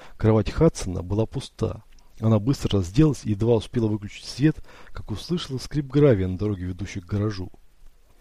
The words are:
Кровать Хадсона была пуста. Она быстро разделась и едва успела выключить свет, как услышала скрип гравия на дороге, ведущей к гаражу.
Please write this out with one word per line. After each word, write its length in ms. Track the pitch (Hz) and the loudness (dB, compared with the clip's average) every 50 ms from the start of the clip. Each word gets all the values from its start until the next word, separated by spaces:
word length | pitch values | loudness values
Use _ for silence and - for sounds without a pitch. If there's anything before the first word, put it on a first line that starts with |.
| - - - - | -20 -16 -6 0
Кровать 320 | - 110 110 110 101 - | 2 4 4 4 2 0
Хадсона 540 | - - 151 165 - - - 92 90 90 87 | 2 4 4 4 4 0 -4 -6 -6 -6 -6
была 220 | 90 98 104 113 | -4 -2 -2 -2
пуста. 580 | - - 139 - - _ - - 98 92 104 - - - - - - - - | -2 -4 -8 -10 -10 _ -4 -4 -4 -4 -6 -14 -20 -20 -20 -20 -20 -10 -2
Она 180 | 110 110 110 107 | 2 2 4 4
быстро 400 | 101 123 143 - - 127 - 101 | 4 2 0 0 0 0 0 0
разделась 460 | 92 85 98 123 156 156 131 - - | 0 2 4 4 4 4 4 0 -2
и 60 | 117 | -4
едва 240 | 107 101 110 117 120 | -2 0 2 2 2
успела 320 | 110 - - - 123 113 107 | 2 2 -2 -2 0 0 0
выключить 380 | 104 107 104 101 - - - | 0 -2 -6 -8 -14 -14 -16
свет, 320 | - - - 131 156 151 - - - - - - - - | -12 -2 2 2 2 2 0 -6 -16 -18 -20 -18 -14 -14
как 180 | - - - | -12 -10 -8
услышала 460 | 107 95 - - 170 175 - - 135 123 | -8 -8 -6 -4 -4 -4 -4 -6 -8 -8
скрип 300 | - - - 147 147 135 | -8 -6 -4 -6 -4 0
гравия 400 | 131 147 147 143 120 95 92 92 | 2 6 6 6 6 6 2 0
на 100 | 92 87 | -2 -2
дороге, 280 | 104 107 104 90 90 | -2 -4 -4 -4 -6
ведущей 360 | 90 92 87 98 92 - 101 | -6 -6 -6 -8 -10 -8 -10
к 40 | 87 | -8
гаражу. 460 | 95 104 101 101 110 104 95 92 90 - - - - _ _ - - - _ _ _ _ _ | -6 -4 -2 -2 -2 -4 -6 -10 -12 -12 -18 -20 -20 _ _ -20 -20 -20 _ _ _ _ _